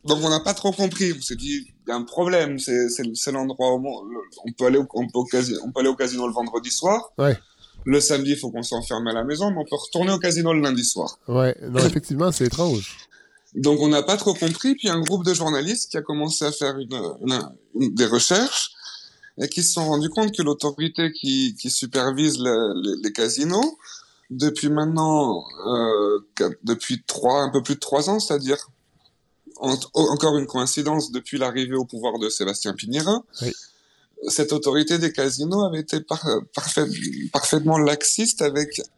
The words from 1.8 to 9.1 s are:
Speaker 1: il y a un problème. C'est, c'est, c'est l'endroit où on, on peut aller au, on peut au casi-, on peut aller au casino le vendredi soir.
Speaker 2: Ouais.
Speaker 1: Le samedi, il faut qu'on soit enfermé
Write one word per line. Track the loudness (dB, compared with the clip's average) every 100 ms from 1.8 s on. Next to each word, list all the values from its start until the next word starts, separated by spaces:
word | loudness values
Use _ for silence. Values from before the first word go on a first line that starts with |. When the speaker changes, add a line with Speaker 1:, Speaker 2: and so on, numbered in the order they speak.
| -6
Speaker 1:
il |
y |
a | -6
un |
problème. | -4 -2 2 2 2 -4
C'est, | -2 0 0
c'est, | -2 -6
c'est | -4 -4
l'endroit | -2 -4 0 2
où | 2 -2
on, | -8 -12 -14 -14 -12 -12
on |
peut | 0 4
aller | 4
au, | 2
on | -4 -2
peut | -2
au |
casi-, | 0 0 0 -4
on | -4
peut | 0
aller | 0
au | 2
casino | -2 -2 -4
le |
vendredi | -4 -4 -4 -4
soir. | -2 2 0 -2 0
Speaker 2:
Ouais. | 2 2 _ _ -20 -10 2
Speaker 1:
Le | 4
samedi, | 4 2 0
il | -2
faut | -4
qu'on | -8
soit | -6 -6
enfermé | -4 -4 -2